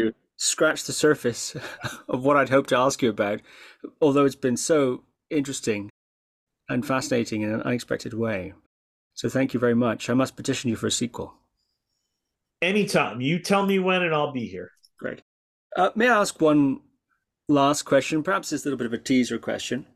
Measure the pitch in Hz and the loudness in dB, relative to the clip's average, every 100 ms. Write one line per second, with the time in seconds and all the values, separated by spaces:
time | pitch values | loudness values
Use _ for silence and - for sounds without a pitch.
0 | 113 - _ _ - - 156 143 - 139 | -2 -2 _ _ -4 2 2 0 -6 0
1 | 151 147 123 113 - 143 - - - - | 2 2 0 -4 -8 -10 -14 -10 -10 -10
2 | - 131 135 143 131 135 139 127 131 - | -6 -2 2 4 4 2 2 2 2 2
3 | 120 104 101 104 - - - - - - | 0 0 -2 -2 -8 -20 -20 -20 -20 0
4 | 151 139 139 135 131 120 - 156 135 127 | 2 4 2 2 -2 -2 2 2 2 -2
5 | - _ _ 160 139 131 - 104 101 - | -10 _ _ -4 -4 -4 -4 -4 -6 -16
6 | _ _ _ _ _ _ - 131 117 131 | _ _ _ _ _ _ -6 -4 -2 -2
7 | 123 123 113 110 107 113 - 123 - - | 0 -2 -2 -4 -2 -4 -2 -4 -4 -6
8 | - 110 113 101 90 101 _ _ _ _ | -6 -4 -4 -4 -8 -14 _ _ _ _
9 | _ - 117 131 131 120 120 117 120 107 | _ -8 -4 -2 -2 0 2 2 2 -2
10 | - 123 - - 117 127 120 110 110 - | 0 0 0 -4 -4 -4 -2 -2 -2 -2
11 | 120 - - - _ _ _ _ _ _ | -4 -6 -12 -14 _ _ _ _ _ _
12 | _ _ _ _ _ _ 170 208 196 170 | _ _ _ _ _ _ 0 0 2 2
13 | 139 113 131 170 - 196 196 196 185 185 | 0 -2 -2 -2 2 2 2 2 2 0
14 | 175 156 147 131 104 92 90 _ _ _ | 2 0 0 -2 -8 -10 -14 _ _ _
15 | - - _ _ _ _ _ - 190 214 | -10 -10 _ _ _ _ _ 0 0 2
16 | 247 220 196 - 156 151 139 - - _ | 4 4 2 2 4 6 4 0 -8 _
17 | _ _ _ _ - 143 139 147 - 139 | _ _ _ _ 0 2 4 2 2 2
18 | - 160 147 190 - 147 147 127 120 113 | 2 -2 0 -4 -4 -4 -4 -4 -4 -4
19 | - 131 120 113 - 107 - 123 - | 2 2 2 -2 -4 -6 -4 -6 -8